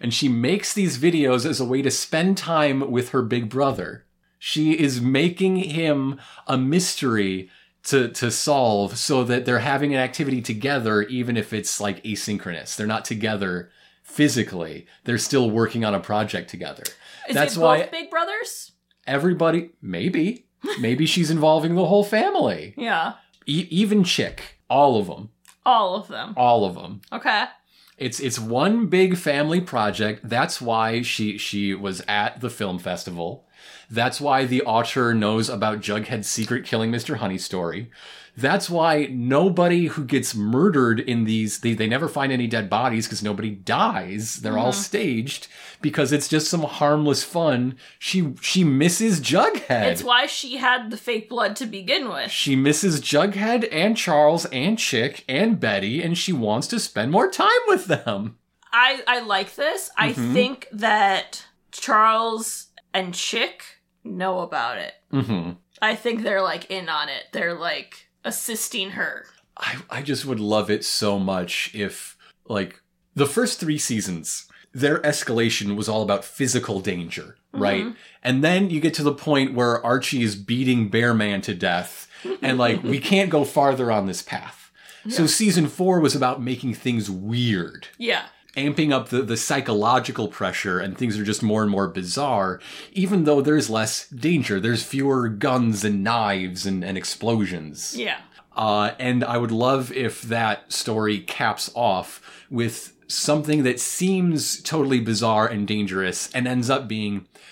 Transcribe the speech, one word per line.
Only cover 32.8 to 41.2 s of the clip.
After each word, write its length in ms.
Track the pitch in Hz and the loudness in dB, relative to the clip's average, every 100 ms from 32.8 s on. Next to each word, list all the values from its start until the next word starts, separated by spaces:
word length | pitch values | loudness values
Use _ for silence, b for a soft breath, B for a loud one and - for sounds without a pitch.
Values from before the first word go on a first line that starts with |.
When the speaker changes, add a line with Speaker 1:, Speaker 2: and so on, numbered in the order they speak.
| 92 87 - 85 85 127 _ B B B B | -6 -6 -8 -8 -8 -10 _ B B B B
Speaker 1:
That's 300 | 117 123 127 | -2 0 0
why 260 | 143 135 127 | 0 2 2
the 180 | 127 | 0
auteur 500 | 120 113 117 135 120 | 2 2 2 0 2
knows 340 | 113 104 110 110 | 2 2 2 0
about 320 | 113 107 107 | 0 -2 -2
Jughead's 480 | 101 104 104 117 98 | -2 -4 -4 -6 -4
secret 380 | - 110 123 - | -4 -2 -4 -2
killing 260 | 113 113 | -2 0
Mister 260 | 120 - 123 | -2 -4 -4
Honey 200 | 104 95 | -4 -4
story. 520 | - 92 85 87 117 B B B B - | -6 -4 -4 -6 -10 B B B B -2
That's 300 | 135 185 175 | 0 0 0
why 380 | 170 160 151 143 | 0 2 2 0
nobody 760 | 127 123 139 190 175 175 175 165 | -2 2 4 4 4 4 4 2
who 180 | - 127 | -2 0
gets 300 | 135 113 110 | 0 0 -2
murdered 640 | 104 123 196 151 120 113 | 2 4 4 6 4 2
in 240 | 120 117 | 0 0